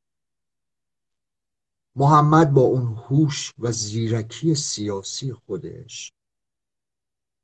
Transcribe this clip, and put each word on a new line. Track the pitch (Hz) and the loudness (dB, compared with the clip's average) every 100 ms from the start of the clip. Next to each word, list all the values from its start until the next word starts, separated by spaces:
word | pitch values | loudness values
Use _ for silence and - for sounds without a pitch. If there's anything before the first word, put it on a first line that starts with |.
| _ _ _ _ _ _ _ _ _ _ _ _ _ _ _ _ _ _ _ 127 | _ _ _ _ _ _ _ _ _ _ _ _ _ _ _ _ _ _ _ 0
محمد | 139 151 147 156 156 | 4 6 6 6 6
با | 135 | 6
اون | 123 127 120 110 | 4 2 -2 -6
هوش | - 139 151 - - - | -2 2 2 0 -10 -8
و | 117 | -6
زیرکی | 110 104 113 110 113 110 - 160 | -6 -6 -4 -2 -2 -4 -4 -2
سیاسی | 143 - - 104 98 - - 135 | -2 -4 -6 -6 -6 -8 -10 -10
خودش | 110 - 92 78 82 - - - _ _ _ _ _ _ _ _ _ _ _ _ _ | -10 -10 -10 -10 -14 -16 -16 -18 _ _ _ _ _ _ _ _ _ _ _ _ _